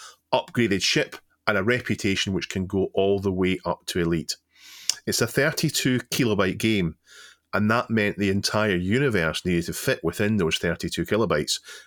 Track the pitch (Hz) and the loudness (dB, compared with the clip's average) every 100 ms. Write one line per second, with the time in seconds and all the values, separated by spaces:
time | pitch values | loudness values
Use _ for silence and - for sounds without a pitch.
0 | - - - 127 - 120 110 95 - 156 | -20 -16 -2 -2 0 0 2 2 2 0
1 | - - _ _ - 101 101 123 - 107 | -2 -8 _ _ -2 0 2 0 0 -2
2 | 101 95 101 92 - 95 90 98 92 101 | 0 0 -2 -4 -4 -6 -2 0 0 2
3 | 98 98 98 92 92 90 87 85 - 92 | 2 2 0 0 0 0 -4 -6 -4 -2
4 | 82 85 - - _ _ - - - - | 0 0 -4 -10 _ _ -20 -14 -8 -8
5 | - - 120 - 151 - 156 - 135 123 | -4 -2 0 0 0 0 -2 0 0 0
6 | - - 120 101 95 101 113 104 82 - | -2 0 2 2 2 2 0 2 0 -4
7 | _ - - - - 98 107 117 - 113 | _ -20 -20 -20 -4 0 2 2 0 0
8 | 104 90 101 98 - 107 107 90 92 123 | 0 2 0 0 0 0 2 2 2 2
9 | 143 101 80 76 90 87 82 - - 135 | 2 2 0 -2 0 0 0 -4 -2 -2
10 | 80 - 107 107 80 - 87 82 85 - | -2 -2 0 2 0 0 -2 -2 -4 -4
11 | 85 107 98 76 - - - - | 0 0 2 0 0 -4 -8 -20